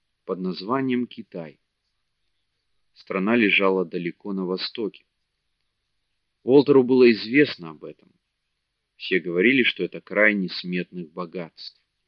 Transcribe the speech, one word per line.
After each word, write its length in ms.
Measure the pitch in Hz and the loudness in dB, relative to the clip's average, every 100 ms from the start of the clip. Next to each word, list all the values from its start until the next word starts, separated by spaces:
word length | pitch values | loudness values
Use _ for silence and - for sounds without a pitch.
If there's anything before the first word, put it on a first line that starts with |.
| _ _ | _ _
под 160 | - 92 | -10 -6
названием 640 | 92 90 95 135 135 123 120 | -6 -6 -4 -4 -2 -2 -4
Китай. 520 | - 104 95 78 69 _ _ _ _ _ _ _ _ _ _ _ _ _ | -10 -16 -14 -14 -18 _ _ _ _ _ _ _ _ _ _ _ _ _
Страна 420 | _ - 95 98 120 | _ -8 -4 0 2
лежала 480 | 104 95 98 95 | 2 2 2 0
далеко 480 | 87 90 85 - 104 | -2 -6 -8 -10 -10
на 120 | 95 | -6
востоке. 600 | 90 92 - - 104 - _ _ _ _ _ _ _ _ _ _ _ _ _ _ | -4 -6 -8 -8 -10 -10 _ _ _ _ _ _ _ _ _ _ _ _ _ _
Уолтеру 400 | 113 139 143 139 | 2 4 6 6
было 280 | 123 127 123 | 6 6 6
известно 600 | 107 104 131 143 - 82 | 4 0 0 0 -2 -14
об 140 | 78 | -16
этом. 260 | 80 78 _ _ _ _ _ _ _ _ _ - | -18 -20 _ _ _ _ _ _ _ _ _ -14
Все 220 | - 92 | -4 -4
говорили, 440 | 82 85 107 135 | -2 2 2 4
что 200 | 117 - | 0 -2
это 200 | 87 87 | -6 -10
край 320 | - 95 107 | -6 0 2
несметных 760 | 104 90 - 90 90 87 90 80 | 2 -4 -6 -8 -6 -6 -10 -14
богатств. 720 | 85 87 90 82 - - - _ _ | -12 -12 -12 -14 -16 -20 -20 _ _